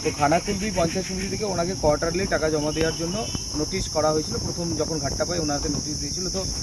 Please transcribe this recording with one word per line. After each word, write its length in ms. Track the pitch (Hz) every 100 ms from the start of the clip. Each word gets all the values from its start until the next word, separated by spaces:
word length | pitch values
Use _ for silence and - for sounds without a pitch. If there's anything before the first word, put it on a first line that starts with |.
তো 60 | 160 143
খানাকুল 360 | 147 170 180
দুই 160 | 196 214 185
পঞ্চায়েত 300 | 170 190 180
সমিতি 220 | 190 190
থেকে 160 | -
ওনাকে 300 | 214 175 170 190
কোয়ার্টারলি 460 | 151 147 165 170 190
টাকা 240 | 160 156
জমা 220 | 156 151
দেওয়ার 240 | 156 160 151
জন্য 180 | 170 202 240 - - 151
নোটিশ 320 | 151 190 -
করা 220 | 156 156
হয়েছিল। 240 | 156 156 156
প্রথম 400 | 170 165 170 160
যখন 220 | 151 160
ঘাটটা 260 | 139 -
পাই 140 | 156 175
ওনাকে 300 | 151 143 156
নোটিশ 260 | 143 151 147
দিয়েছিল, 300 | 143 156 185
তো 140 | 190 - -